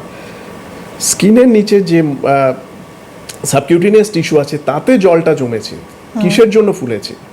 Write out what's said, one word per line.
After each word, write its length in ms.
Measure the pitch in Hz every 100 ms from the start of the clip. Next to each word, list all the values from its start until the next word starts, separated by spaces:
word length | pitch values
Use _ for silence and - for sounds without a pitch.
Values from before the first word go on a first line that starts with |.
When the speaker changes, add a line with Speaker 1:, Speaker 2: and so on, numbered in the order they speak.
| - - - - - - - - - -
Speaker 1:
স্কিনের 480 | - - 196 233 254
নিচে 340 | 214 208 202
যে, 180 | 170 170
আহ, 540 | 156 131 - 139 131 127 - - - - - - - - -
সাবকিউটেনিয়াস 680 | 139 - 170 202 214 208
টিস্যু 280 | 165 160 156
আছে 180 | 143 143 -
তাতে 320 | 147 - 254
জলটা 360 | 185 170 165
জমেছে, 420 | 143 123 113 - -
Speaker 2:
হুম। 480 | - - - 233
Speaker 1:
কিসের 260 | 180 208 220
জন্য 240 | 214 202
ফুলেছে? 400 | - 123 107 - - -